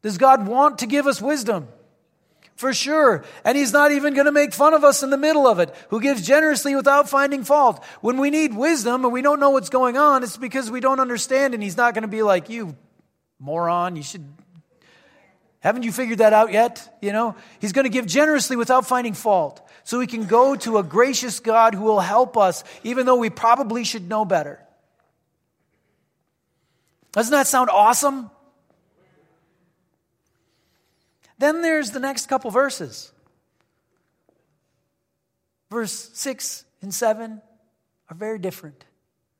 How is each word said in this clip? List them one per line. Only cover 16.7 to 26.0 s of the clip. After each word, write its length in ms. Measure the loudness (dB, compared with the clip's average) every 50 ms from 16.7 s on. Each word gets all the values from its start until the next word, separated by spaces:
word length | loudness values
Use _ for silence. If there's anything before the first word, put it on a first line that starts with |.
| 0 -10 -20 -20 _ _
You 100 | -8 -4
know, 240 | -2 -2 -4 -4 -6 -10 -20 -20 -14 _
he's 140 | -8 -4 -2
gonna 160 | 0 0 0
give 160 | -2 -4 -4
generously 500 | -2 0 2 2 2 2 0 -2 -2 -4
without 300 | -4 0 2 2 2 2
finding 280 | 0 -2 -2 -2 -4 -8
fault. 540 | -6 -2 0 0 0 0 -2 -8 -16 -20 _ -20 _ _
So 160 | -8 -4 -4
we 80 | -4
can 200 | -4 -6 -8 -4
go 280 | 0 4 4 4 4 2
to 220 | -2 -4 -2 -2
a 60 | -2 -2
gracious 580 | 0 2 2 2 2 2 -4 -6 -6 -10 -8
God 320 | -4 0 2 4 4 4 2
who 100 | 0 0
will 160 | 0 2 2
help 380 | 0 2 2 2 2 2 2
us, 260 | 2 2 2 0 -4 -12 -18 -20 -14 -10
even 220 | -6 -4 -2 2
though 120 | 2 2
we 120 | 2 2 -2
probably 540 | -4 0 4 4 4 4 2 -4 -4 -6 -6
should 240 | -6 -8 -10 -10
know 160 | -6 -4 -4 -2
better. 420 | 0 -2 -2 -2 -4 -12 -18 _ _ _ _ _ _ _ _ _ _ _ _ _ _ _ _ _ _ _ _ _ _ _ _ _ _ _ _